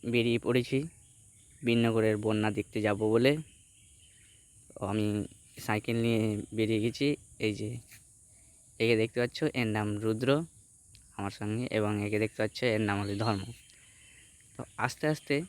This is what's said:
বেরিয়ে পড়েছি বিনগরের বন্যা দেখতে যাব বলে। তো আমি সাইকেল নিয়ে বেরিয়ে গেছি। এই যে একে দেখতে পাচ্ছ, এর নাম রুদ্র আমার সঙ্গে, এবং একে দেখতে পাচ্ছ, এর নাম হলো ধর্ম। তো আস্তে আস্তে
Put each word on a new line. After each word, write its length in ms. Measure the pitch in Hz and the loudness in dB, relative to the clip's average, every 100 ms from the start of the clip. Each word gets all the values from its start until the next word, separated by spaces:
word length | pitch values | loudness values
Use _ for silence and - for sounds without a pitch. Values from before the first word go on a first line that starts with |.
| 120 | 2
বেরিয়ে 340 | 117 117 117 | 2 2 2
পড়েছি 380 | - 123 120 135 160 - - - - - - - | 2 0 0 -4 -4 -12 -20 -20 -20 -20 -20 -6
বিনগরের 540 | 123 117 117 113 110 107 | 0 2 4 4 2 2
বন্যা 320 | 107 107 107 | 0 0 0
দেখতে 280 | 104 - 113 | -2 -4 -2
যাব 200 | 104 101 110 | 0 2 2
বলে। 200 | 117 127 151 156 - - - - - - - - - _ - - | 4 4 2 -6 -20 -20 -20 -20 -20 -20 -20 -20 -20 _ -20 -20
তো 120 | - 95 | -8 -2
আমি 200 | 107 104 104 - - - - - | 0 0 -2 -6 -12 -20 -12 -4
সাইকেল 300 | 107 - 117 | -2 -2 -2
নিয়ে 200 | 117 113 110 104 - | 0 2 0 -2 -6
বেরিয়ে 280 | 107 110 110 | -2 0 2
গেছি। 240 | 113 - 139 143 - - | 0 0 -2 -2 -8 -4
এই 120 | 107 | -4
যে 140 | 104 104 120 - - - - - - - - - - | -4 -8 -8 -14 -20 -20 -20 -20 -20 -20 -20 -20 0
একে 140 | 113 113 | 4 4
দেখতে 220 | 113 120 | 2 0
পাচ্ছ, 180 | 120 - 156 | -2 -2 -2
এর 140 | 131 113 | 0 0
নাম 180 | 107 104 104 | 0 -2 -2
রুদ্র 260 | 110 110 127 143 165 - - - - - - - | -2 0 2 0 0 -14 -20 -20 -20 -20 -16 -8
আমার 160 | 101 | -8
সঙ্গে, 300 | - 104 110 123 | -6 -6 -4 -2
এবং 220 | 110 104 104 | 0 0 0
একে 160 | 104 104 | 0 0
দেখতে 180 | 107 - | -2 0
পাচ্ছ, 180 | 110 - 127 | -4 0 0
এর 80 | 110 | 2
নাম 140 | 107 101 | 2 0
হলো 160 | 101 101 | -2 -2
ধর্ম। 260 | 110 101 98 - - - - - - - - - - | -2 -2 -6 -14 -20 -20 -20 -20 -20 -20 -20 -20 -20
তো 100 | - - - | -16 -14 -4
আস্তে 260 | 123 - 156 | -4 -2 -2
আস্তে 260 | 151 - 143 | -2 -2 -2